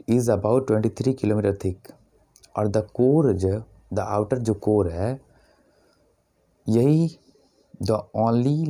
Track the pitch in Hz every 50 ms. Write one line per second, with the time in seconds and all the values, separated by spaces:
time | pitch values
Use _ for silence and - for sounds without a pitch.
0 | - - 113 123 120 117 110 98 92 107 117 131 131 - 110 110 110 113 - -
1 | - 131 113 - - 107 107 107 101 101 98 - - 98 95 - _ - - _
2 | _ _ _ _ _ _ _ _ _ - - 104 107 104 98 110 95 - - -
3 | 123 127 143 160 156 131 98 90 92 95 95 110 117 - - - _ - 95 101
4 | 95 107 104 104 107 104 131 127 117 113 107 101 - 107 107 104 95 85 82 85
5 | 95 117 131 135 _ _ _ _ _ _ _ _ _ _ _ _ _ _ _ _
6 | _ _ _ _ _ _ _ _ _ _ _ _ - - 110 113 120 143 151 160
7 | 165 165 170 - _ _ _ _ _ _ _ _ _ _ _ - 98 98 110 104
8 | - - - 110 110 113 117 117 120 139 147 156 165 151